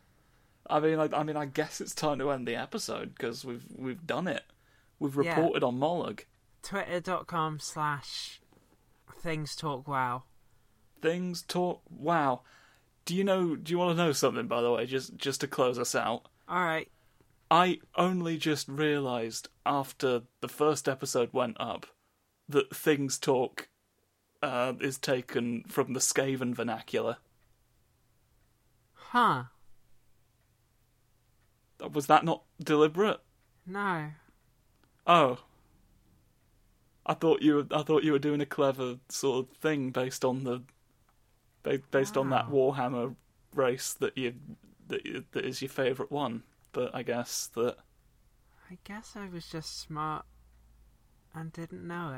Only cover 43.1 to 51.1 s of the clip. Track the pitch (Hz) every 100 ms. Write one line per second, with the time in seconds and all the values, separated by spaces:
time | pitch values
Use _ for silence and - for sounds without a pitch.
43.1 | - _ _ _ 139 127 110 - - 131
44.1 | 131 120 127 143 - - _ - 131 -
45.1 | 127 - 123 127 131 135 - 127 127 -
46.1 | 143 131 113 - _ _ 135 123 127 120
47.1 | 117 120 - - 117 120 - _ _ _
48.1 | _ _ _ _ _ - 180 - 208 -
49.1 | 208 196 175 - 160 156 - - 151 156
50.1 | 151 - - - _ _ - - _ _